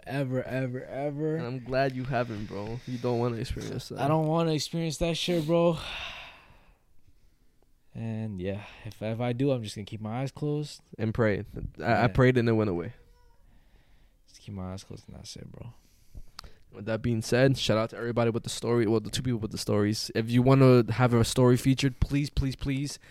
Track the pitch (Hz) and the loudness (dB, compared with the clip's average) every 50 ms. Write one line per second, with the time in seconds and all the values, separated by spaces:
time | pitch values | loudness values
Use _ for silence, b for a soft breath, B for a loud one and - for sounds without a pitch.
0 | - - 127 143 139 127 131 127 - - 123 131 131 123 123 127 - - 104 131 | -8 -6 -4 -4 -2 -2 -2 -4 -4 -4 -4 -4 -4 -4 -6 -8 -10 -10 -8 -6
1 | 139 147 143 143 156 156 156 160 123 117 131 131 117 123 131 131 139 139 131 127 | -6 -6 -4 -4 -2 -2 -2 -4 -4 -6 -8 -8 -6 -4 -2 0 0 0 -2 -4
2 | 123 127 131 120 123 120 113 104 107 95 90 98 104 110 113 120 - 131 127 120 | -4 -2 -2 -2 -2 -2 -4 -8 -8 -8 -8 -8 -8 -8 -8 -10 -8 -8 -6 -4
3 | 123 123 123 117 120 123 117 110 117 - - 113 113 107 104 123 - - 123 - | -2 0 0 0 0 0 -2 -4 -6 -6 -6 -6 -8 -8 -8 -8 -10 -10 -6 -4
4 | 131 143 156 160 156 151 160 165 165 165 156 147 - - - 170 165 160 143 - | 0 0 2 2 2 2 0 2 2 2 0 0 -2 -4 -4 -4 -4 -4 -4 -2
5 | 170 165 165 - - 180 175 170 151 151 170 170 170 175 165 B B B B B | -2 -2 -2 -2 -2 0 0 0 0 2 2 4 4 4 2 B B B B B
6 | B B B B B B B B B B B B B B B B B B B - | B B B B B B B B B B B B B B B B B B B -20
7 | - - - _ _ _ _ _ _ _ _ _ _ _ _ _ _ _ - 120 | -20 -20 -20 _ _ _ _ _ _ _ _ _ _ _ _ _ _ _ -14 -10
8 | 113 113 110 110 110 110 101 92 90 98 98 107 110 B B B B 110 - - | -8 -6 -6 -6 -6 -6 -6 -6 -6 -6 -6 -6 -10 B B B B -16 -12 -8
9 | 104 110 113 110 123 123 120 120 135 143 131 123 110 101 - 110 101 - 113 101 | -6 -6 -4 -2 -2 -2 0 0 0 0 0 0 -4 -6 -8 -10 -10 -10 -10 -8
10 | 107 107 113 123 139 135 - - 151 147 147 147 151 151 - - _ _ - - | -8 -6 -6 -4 -6 -6 -6 -6 -4 -4 -2 -4 -6 -8 -12 -16 _ _ -6 -4
11 | 107 110 107 - 113 107 98 - 101 - - - - - - - 78 107 113 98 | -2 -2 2 2 2 2 2 0 -4 -8 -10 -10 -10 -10 -10 -4 0 2 4 4
12 | 117 120 - 131 127 127 127 123 113 117 113 110 107 104 87 85 85 107 - - | 4 4 6 6 6 6 6 6 4 4 4 2 2 0 0 -2 -4 -6 -10 -16
13 | - - _ _ - - - - - - - - _ _ - - _ _ - _ | -20 -20 _ _ -20 -20 -20 -20 -20 -20 -20 -20 _ _ -20 -20 _ _ -20 _
14 | - _ _ _ _ _ - - - - 104 95 92 92 92 101 - - 104 98 | -20 _ _ _ _ _ -20 -20 -16 -12 -10 -10 -8 -10 -10 -12 -14 -14 -18 -18
15 | - - - - - - - - - - - - - 120 - B B B B B | -16 -18 -18 -16 -16 -16 -16 -16 -16 -16 -16 -16 -16 -16 -18 B B B B B
16 | B B B B B B B B B B B B B - - 107 104 113 113 107 | B B B B B B B B B B B B B -20 -16 -10 -4 -4 -2 0
17 | 110 123 117 113 113 - 120 120 131 139 131 127 - - 104 110 113 113 - 101 | 0 0 0 0 0 2 4 6 6 6 6 4 2 2 2 2 2 0 -4 -4
18 | 117 120 113 120 117 117 110 117 - 117 - - - 117 120 120 117 104 113 110 | -4 -2 2 2 2 2 2 0 -2 -6 -6 -4 0 2 2 4 4 4 2 2
19 | 107 110 - - 127 131 120 110 110 104 - - - - 107 104 104 104 107 - | 0 -2 -4 -4 -2 -2 -2 -2 -4 -6 -6 -6 -2 0 2 2 2 2 0 -2
20 | - - - 110 113 113 120 123 123 131 135 135 135 127 127 123 113 - 107 - | -4 -4 -2 -2 0 2 4 4 6 8 8 8 10 10 8 8 6 4 2 2
21 | 127 120 120 117 113 - - 135 127 123 123 120 - 135 131 - 143 139 127 - | 2 4 4 4 4 4 4 4 6 6 6 4 4 2 2 2 0 -2 0 -2
22 | - - 143 143 147 135 - - 139 135 127 - - 143 135 135 143 139 - B | -2 0 0 -2 -2 -2 -2 -2 -2 -2 -4 -4 -4 -4 -2 -2 -4 -6 -8 B
23 | B B | B B